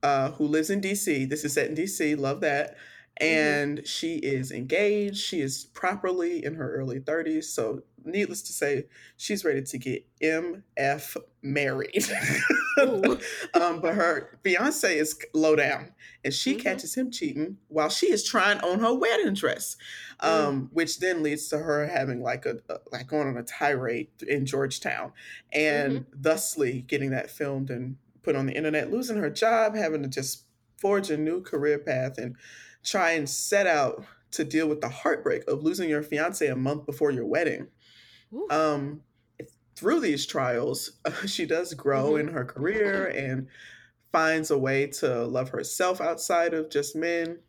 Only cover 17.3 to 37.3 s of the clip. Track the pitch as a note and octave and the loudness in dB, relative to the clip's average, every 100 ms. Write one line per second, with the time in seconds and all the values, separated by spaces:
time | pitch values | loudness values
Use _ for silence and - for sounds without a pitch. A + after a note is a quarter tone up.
17.3 | C3+ D#3+ G3 _ D#3 D3+ - F4+ E4+ - | -4 -6 -6 _ 0 0 2 2 2 2
18.3 | A#3 F#3+ G3+ F3 F#3+ A3+ C4 F4+ A4 F4 | 2 4 4 2 2 2 4 2 4 2
19.3 | G3 D3+ - - - - - - - D#3 | 2 0 -2 -6 -10 -14 -16 -16 -2 2
20.3 | E3 D3 C#3 C3 D#3+ D#3+ - F3+ F3 D3+ | 4 4 0 -2 0 0 0 0 2 0
21.3 | D3+ - D3+ D#3+ D3 D3 E3+ C3+ A#2+ B2 | 0 -2 -2 0 0 2 0 0 -2 -2
22.3 | B2 B2 G#2+ _ - - A#2+ C3 D3+ C#3 | -2 -4 -6 _ -10 -8 -10 -2 0 0
23.3 | A#2+ A#2+ - D3 C3+ C3 A#2 G#2+ _ - | -2 -6 -2 0 2 0 -4 -6 _ -2
24.3 | C#3+ C3+ C3+ C#3 C3+ - - C3 - - | 0 0 0 -2 -2 -4 -4 -6 -12 -18
25.3 | - _ D3 D#3 D3 C#3 C3+ C3 C#3+ D3 | -20 _ 2 2 4 2 0 -4 -2 2
26.3 | D#3+ - - C3+ C3 B2 C#3+ C#3 C3 - | 2 0 0 0 0 -2 -2 0 -2 -4
27.3 | - C#3+ C3+ C3+ B2 B2+ C3+ _ _ - | -6 -4 -2 -4 -4 -6 -10 _ _ -2
28.3 | C#3 C3+ - D#3 D3+ - A3 B3+ G#3+ D3+ | 0 0 0 0 0 0 -2 -2 -2 -2
29.3 | - A3 A3+ A3 G#3+ E3+ D#3 C#3 C3+ C#3 | 2 4 4 2 2 -2 -2 -2 -4 -6
30.3 | - _ _ _ - G3 G3+ G3 D3+ D#3 | -8 _ _ _ -4 2 2 2 -2 0
31.3 | F3 F#3 D3+ D3 D3 D3 C3 C3 C3 B2 | -2 -4 -2 0 0 0 -2 -2 -6 -10
32.3 | B2 - - - - - G3+ E3+ E3 C#3 | -10 -18 -20 -20 -12 -4 2 2 2 0
33.3 | - - G3+ F#3+ D#3 C3 - G#2 - _ | -4 2 4 6 4 2 -2 -12 -20 _
34.3 | - D3 D#3 D#3+ D3+ B2 C3+ D3+ - - | -4 0 2 2 0 -4 -2 0 0 0
35.3 | - - C#3 D#3 F#3 E3+ D3 D3+ D3 E3 | 0 0 0 0 0 0 0 -2 -2 -2
36.3 | F#3+ D3+ B2+ C3 D3 D3 C3+ D3+ C3 A#2 | 2 0 2 0 -2 -4 0 2 2 0